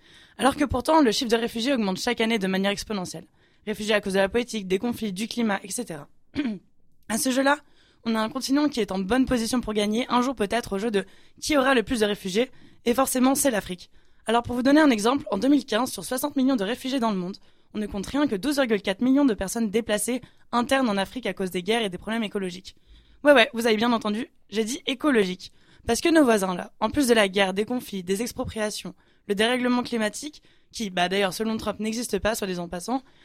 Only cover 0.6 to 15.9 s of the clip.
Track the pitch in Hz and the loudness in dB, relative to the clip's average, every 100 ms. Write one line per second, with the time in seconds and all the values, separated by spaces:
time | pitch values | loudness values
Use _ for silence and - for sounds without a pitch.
0.6 | 285 254 240 320 254 202 240 226 226 233 | 0 0 2 4 4 2 0 0 0 -2
1.6 | 240 269 202 185 - 233 220 226 190 190 | 0 0 0 -2 -2 -2 0 0 0 0
2.6 | 202 196 - 202 180 165 - _ _ _ | -2 -2 -4 -6 -8 -12 -16 _ _ _
3.6 | - 214 208 208 202 190 190 233 240 214 | -10 -6 0 0 2 2 2 0 -2 -4
4.6 | 190 185 240 233 214 180 220 - 220 196 | -2 -2 -2 -4 -6 -6 -6 -2 -2 -2
5.6 | 196 - 226 156 143 - _ - 269 190 | -6 -8 -8 -12 -14 -20 _ -6 -4 -6
6.6 | - _ - - - 214 262 254 269 294 | -12 _ -20 -18 -6 -2 0 2 2 0
7.6 | - _ _ _ 226 220 220 254 - 277 | -4 _ _ _ -4 -2 -2 -4 0 2
8.6 | 294 269 202 190 190 254 254 254 226 254 | 2 0 -2 -2 0 2 2 0 0 -2
9.6 | 214 214 208 214 254 240 247 254 202 226 | -2 0 0 0 0 0 0 0 -2 -2
10.6 | - 196 233 202 190 - - - - 294 | -4 -4 -2 -2 -2 -10 -20 -10 0 2
11.6 | 254 254 202 254 208 208 190 185 262 - | 4 2 2 2 0 0 -2 -2 -2 -4
12.6 | - - - 240 269 262 254 277 277 208 | -20 -6 0 2 2 2 2 4 2 0
13.6 | 175 180 - - - - - 233 240 247 | -2 -8 -14 -20 -20 -12 -2 0 0 0
14.6 | 254 294 302 220 214 277 - 196 254 285 | 4 6 6 4 2 0 -2 0 4 2
15.6 | - 214 254 | 2 -2 -2